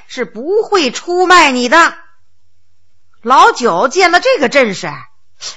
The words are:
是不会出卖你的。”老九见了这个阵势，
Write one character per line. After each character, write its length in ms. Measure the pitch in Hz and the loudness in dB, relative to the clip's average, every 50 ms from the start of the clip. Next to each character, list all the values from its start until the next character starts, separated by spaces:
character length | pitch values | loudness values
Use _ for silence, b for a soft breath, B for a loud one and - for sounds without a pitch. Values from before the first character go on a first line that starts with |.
| - | -16
是 180 | - - 254 240 | -16 -12 -10 -10
不 360 | - - 208 254 320 392 440 | -10 -10 -10 -6 -2 -2 -2
会 300 | 415 - 403 381 302 247 | -2 0 0 0 0 -2
出 340 | 233 - - 339 349 359 370 | -4 -6 -8 -4 -2 0 2
卖 260 | 339 359 349 320 285 | 2 4 4 4 2
你 160 | 254 247 247 | 0 -2 -2
的。” 280 | 247 285 330 330 285 - - - - - - - - - - - - - - - - - - - - - - - - - - - | 0 2 2 2 2 -2 -8 -16 -20 -20 -20 -20 -20 -20 -20 -20 -20 -20 -20 -20 -20 -20 -20 -20 -20 -20 -20 -20 -20 -20 -8 -2
老 280 | 226 262 302 359 466 | 2 4 4 4 4
九 360 | - - 247 220 170 175 220 | 2 0 -2 -2 0 0 -2
见 240 | 262 - 359 381 339 | -2 0 0 0 2
了 80 | 339 349 | 2 0
这 180 | - 523 523 | 0 0 0
个 120 | 453 277 233 | 0 -2 0
阵 260 | - 285 254 214 185 | 0 0 0 0 -4
势， 160 | - - 156 147 139 - - - - - - - B B B B | -8 -10 -12 -12 -14 -18 -20 -20 -20 -20 -20 -20 B B B B